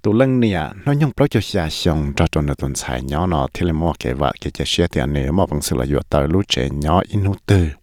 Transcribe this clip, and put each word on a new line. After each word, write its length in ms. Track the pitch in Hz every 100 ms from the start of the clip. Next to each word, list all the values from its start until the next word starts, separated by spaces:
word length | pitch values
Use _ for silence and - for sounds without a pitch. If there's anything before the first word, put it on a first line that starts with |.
Tụ 120 | 104
lưng 260 | 107 135 127
nè, 300 | 113 90 76 98 143
nó 80 |
nhung 180 | 143 151 -
pro 100 | 143
cho 140 | 113
xa 280 | - 98 80
xong 440 | - 90 78 71 69
cho 120 | 82
trong 160 | 78 73
là 60 |
tuần 220 | 69 69 67
sai 260 | - 62
nhỏ 260 | 67 73 92
nó 200 | 80 65
thì 120 | - 87
là 80 |
mua 200 | 78 82 -
cái 140 | -
vợ 180 | 65 69 -
cái 100 | 73
chiếc 160 | - 67
xe 200 | - 87
thì 140 | -
anh 160 | 65 73
ấy 140 | 67
mua 140 | 87 92
bằng 160 | 76
sự 140 | - 64
là 100 | 65
vừa 120 | 69 -
tới 180 | 73 71
lúc 140 | 90 101
trẻ 220 | - 67
nhỏ 320 | 71 76 87 -
in 160 | 104 98
hút 120 | 95 -
tư. 220 | 101 80 69